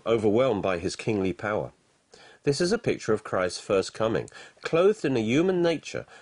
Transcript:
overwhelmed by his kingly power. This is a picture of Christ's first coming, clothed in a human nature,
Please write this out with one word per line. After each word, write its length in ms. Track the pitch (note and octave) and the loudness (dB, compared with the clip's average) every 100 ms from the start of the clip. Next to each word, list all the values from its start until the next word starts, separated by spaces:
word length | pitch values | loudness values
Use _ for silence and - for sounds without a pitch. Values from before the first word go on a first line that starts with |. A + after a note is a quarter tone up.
| - | 0
overwhelmed 560 | A#2 G#2+ G#2+ C3 G2+ | 2 4 4 2 2
by 160 | F#2+ F2 | 0 -2
his 160 | F2+ - | -4 -6
kingly 360 | - G#2+ F#2+ | -2 0 -2
power. 400 | E2+ G#2+ G#2 B1 - _ _ _ - - - - | -2 -4 -4 -6 -12 _ _ _ -20 -20 -6 -4
This 140 | C#3+ | -2
is 120 | F3 | 0
a 80 | A#3 | 0
picture 340 | - F2+ - | -2 -4 -2
of 100 | G#2+ | -2
Christ's 360 | - G2+ F#2 - | -2 -2 -2 -4
first 340 | - G2 F#2 | 0 0 0
coming, 340 | - A2 F2+ A1+ - - - | -2 -2 -2 -4 -12 -20 -14
clothed 420 | - E3 F#3+ G#3+ D3+ | -2 2 4 2 0
in 100 | B2+ | 0
a 60 | |
human 400 | A2 C3 F#3 F#3 | 2 2 2 2
nature, 460 | E3+ D#3+ - A#1 - - | 2 0 -4 -10 -10 -16